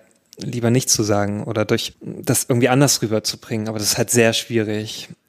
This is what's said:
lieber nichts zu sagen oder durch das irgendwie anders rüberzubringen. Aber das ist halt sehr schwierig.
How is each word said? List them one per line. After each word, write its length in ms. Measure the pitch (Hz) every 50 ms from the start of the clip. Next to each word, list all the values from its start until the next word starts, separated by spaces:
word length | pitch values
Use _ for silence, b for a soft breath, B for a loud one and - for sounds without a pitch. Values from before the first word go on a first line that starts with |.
| _ _ _ _ _ _ -
lieber 320 | - - 113 113 120 117 117
nichts 240 | 120 131 - - -
zu 100 | - 110
sagen 400 | 101 107 101 101 101 101 107 -
oder 180 | - 104 107 107
durch 280 | - 117 113 - - - _
das 440 | - - 104 - 101 - 127 - - -
irgendwie 180 | 123 120 123 120
anders 320 | 127 135 143 131 - -
rüberzubringen. 640 | - 104 110 107 - - - - - - 120 110 107 110
Aber 80 | 110 107
das 120 | 104 -
ist 60 | -
halt 120 | - 117 -
sehr 200 | - 120 113 113 110
schwierig. 760 | - - - 117 113 107 107 107 107 107 110 - - - - - - _